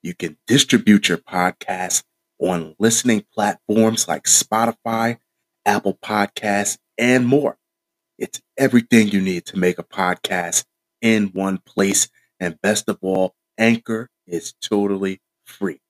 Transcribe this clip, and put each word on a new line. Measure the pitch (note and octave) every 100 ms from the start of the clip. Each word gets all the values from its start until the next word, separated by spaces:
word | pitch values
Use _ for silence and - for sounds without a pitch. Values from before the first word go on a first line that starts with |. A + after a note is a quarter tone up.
you | F3
can | - D#2+ - -
distribute | C#3 - A#2 G#2+ G2+ -
your | E2+
podcast | - F#2 F2+ - - F#2 F#2 - _ _ _ _
on | F2+ F2 D#2+ -
listening | A2 A#2 B2 G#2+ -
platforms | - G#2 - - G#2+ A2 A2 -
like | D#2
Spotify, | - - - A2 A#2 - A#2 A2+ A#2 A#2+ _ _ _ _
Apple | G#2 G#2 G2+ -
Podcasts, | - G#2+ G2+ - G#2+ G2+ G2+ - _ -
and | A#2+ B2+ B2
more. | C#3 C#3 - _ _ _ _ _ _
It's | - - _ -
everything | C3+ B2 A2+ A#2 G#2
you | G2
need | F#2+ F2
to | - G2
make | F2+ F2
a |
podcast | - - F2+ F2 - F#2 E2+ - - _ _ _
in | A2+ A2 G2
one | F#2 F#2+ F#2+
place. | _ - G2 G2 - _ _ _
And | F2+ E2
best | G2+ G#2+ -
of | G2+
all, | F#2+ F#2+ F#2 _ _ -
Anchor | A2+ A2+ - A2+ B2+ _
is | _ E2+ - _
totally | - G2+ G2+ G2 G2 F#2+ _ _
free. | - - G2 D2+